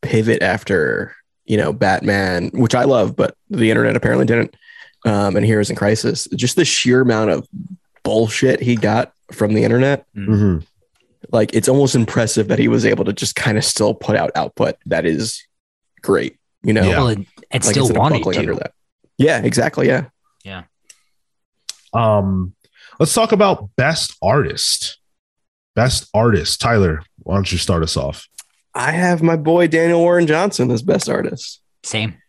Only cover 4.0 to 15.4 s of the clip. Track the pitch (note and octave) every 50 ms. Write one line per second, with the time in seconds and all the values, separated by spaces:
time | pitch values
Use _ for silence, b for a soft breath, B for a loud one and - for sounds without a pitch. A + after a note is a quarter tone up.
4 | - A2+ A#2 B2+ C3 A2 A#2 A#2 A#2 - B B B B B B B B B B
5 | _ A#2 G#2+ G2+ G2+ G2+ F#2 G#2 F#2+ A2 A2+ G#2+ G#2 - - - G2+ G#2 G#2+ A2
6 | - B2+ - - - - - - A2+ B2+ - - - C#3+ - - - B2 B2 B2+
7 | C3 B2 A2+ A2 A2 G#2+ E2 C#2+ - _ - - - - F#3 - _ _ _ _
8 | _ - G#2+ A2 A2+ A2 A2 - - C3 B2+ - - A#2+ A#2+ A2+ A2 G#2+ G#2 A#2
9 | A#2+ - _ _ _ _ - - A2 G#2 G#2+ G#2+ A2 A2 A2+ B2 C3 C#3 C#3+ C#3
10 | - _ _ G#2 G2 G2 A2 G2+ G#2 G2+ F2+ D#2 D#2+ _ _ _ _ _ _ _
11 | _ _ _ _ - - - A#2 G#2+ G#2+ - A#2+ - - C3 C#3 C#3+ C3 - C3
12 | A2+ G#2 - - A#2 A2 - - G#2+ G2+ G#2+ A2 A#2 A2+ A#2 A2+ A2 A2 G#2+ G#2
13 | - - G#2 - - - - - - - G#2+ G#2+ - - - - A2 G#2+ A2 -
14 | - - G#2+ - E2 - - E2 D#2 - _ - - - - _ _ - - E2
15 | E2 E2 D#2+ D2+ A2 A2+ - -